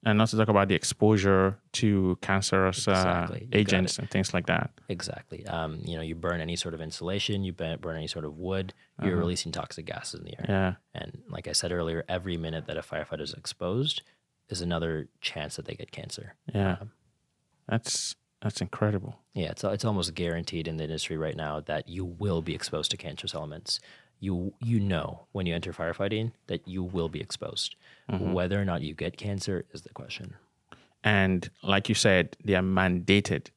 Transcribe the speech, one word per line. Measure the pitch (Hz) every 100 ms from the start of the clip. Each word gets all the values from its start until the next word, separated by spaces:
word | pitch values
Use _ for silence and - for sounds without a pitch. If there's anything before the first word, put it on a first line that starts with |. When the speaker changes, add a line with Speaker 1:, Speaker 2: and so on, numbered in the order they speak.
| 113
Speaker 1:
and | 104
not | 113
to | 110
talk | 107
about | 101 98
the |
exposure | 92 - - 107 110 95 95 95 101 _
to | - 110 101 92 90
cancerous, | - 98 98 95 95 92 -
uh, |
Speaker 2:
Exactly. | 95 92 87 87 80
You | 113
got | 104
Speaker 1:
agents | 101 95 92 -
Speaker 2:
it. |
Speaker 1:
and | -
things | 98 95
like | 92 87
that. | 85 - - _
Speaker 2:
Exactly. | 87 - - - 85 -
Um, | 82 80 80
you | - 82
know, |
you | 80
burn | 82 85 85
any | 80 85
sort | 90
of | 80
insulation, | 78 - 85 98 - 101
you | 95
burn, | 87 82 92
burn | 87 80
any | 78
sort | -
of | 76 76
wood, | 90 95 95 - _ -
you're | 98
Speaker 1:
Uh-huh. | 87
Speaker 2:
releasing | 85 90 82
toxic | 80 78 -
gases | 78 - - -
in |
the | 82 -
air. | -
Speaker 1:
Yeah. | 98 95 92 _
Speaker 2:
And | - - - -
like | 82 -
I |
said | - 87
earlier, | 87 82 82 -
every | 92 92 87
minute | 82 80 78
that | 78
a |
firefighter | - 80 76 78
is | 71
exposed | - - - 87 107 151 - - _ _ _ _
is | 90
another | 87 85 82 78 - _
chance | - - 73 -
that | -
they |
get | - -
cancer. | - - - 101 - -
Speaker 1:
Yeah. | 104 95 90
Speaker 2:
Um, | 104 _ _ _ _ _ _ _ -
Speaker 1:
That's, | 117 - - - - _ _
that's | 110 -
incredible. | 87 - 107 104 98 - _
Speaker 2:
Yeah, | - 85
it's, | -
it's | 104 104
almost | 117 104 82
guaranteed | 80 87 85 85 85 80
in | 80
the |
industry | 76 78 - 80
right | 78 78
now | 76 76
that | 76 76 -
you | 87
will | 90 85 101 85
be | 80
exposed | 76 - 78 76
to | -
cancerous | 76 71 -
elements. | 78 76 76 - - - - _ _
You, | 98 90 95 -
you | 117 117
know | 101 87 78 - -
when | 98 90
you |
enter | 85 82
firefighting | - 82 82 98 107 113 - -
that | 87 -
you | 92
will | 90 92 82
be | -
exposed. | - - - - - - - - -
Speaker 1:
Mm-hmm. | 95 95
Speaker 2:
Whether | 92 90 98
or |
not | 98 85
you | 76
get | 80 80 -
cancer | 104 101 95 92 -
is | -
the | -
question. | - - - - - _ _ _ - _ _
Speaker 1:
And | 107 104 95 92 - _
like | - 98 104
you |
said, | 107 113 92 85 -
they | 107
are | 92
mandated | 92 92 92 90 90 101 101 78 -